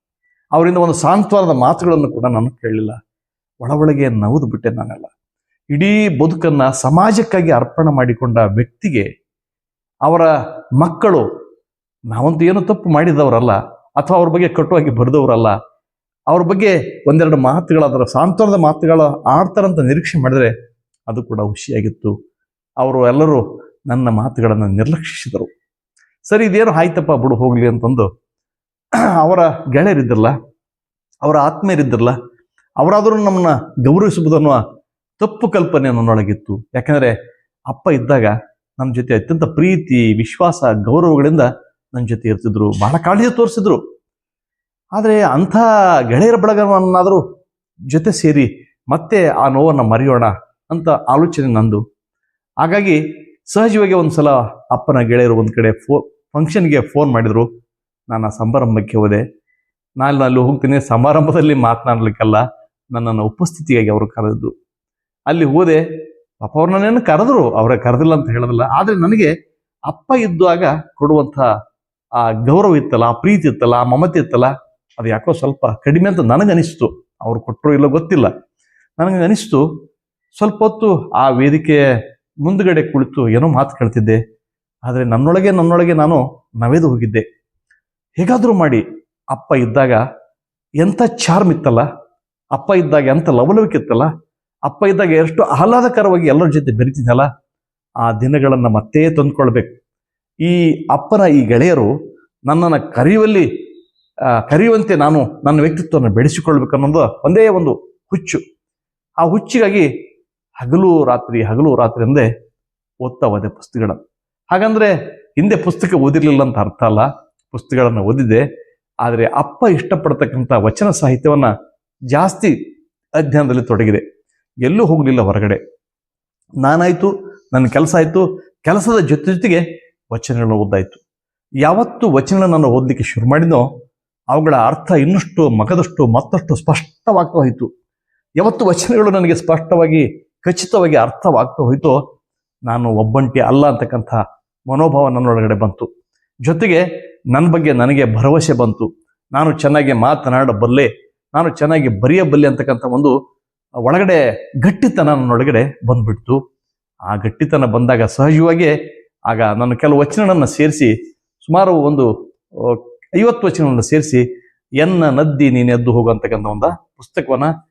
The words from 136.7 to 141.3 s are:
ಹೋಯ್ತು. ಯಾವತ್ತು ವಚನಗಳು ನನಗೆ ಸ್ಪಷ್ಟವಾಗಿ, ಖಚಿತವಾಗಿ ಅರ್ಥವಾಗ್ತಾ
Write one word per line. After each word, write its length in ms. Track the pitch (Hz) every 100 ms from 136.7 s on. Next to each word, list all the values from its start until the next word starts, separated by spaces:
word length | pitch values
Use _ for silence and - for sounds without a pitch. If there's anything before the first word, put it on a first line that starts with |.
| 156 - _ - 196 175
ಹೋಯ್ತು. 540 | 170 131 123 123 - _ _ _ _ _ 151
ಯಾವತ್ತು 300 | 208 180 196
ವಚನಗಳು 440 | 175 - 233 208
ನನಗೆ 240 | 190 175
ಸ್ಪಷ್ಟವಾಗಿ, 960 | 165 165 160 160 175 160 156 131 - _ _
ಖಚಿತವಾಗಿ 520 | - 175 185 202 170 147
ಅರ್ಥವಾಗ್ತಾ 640 | 113 - -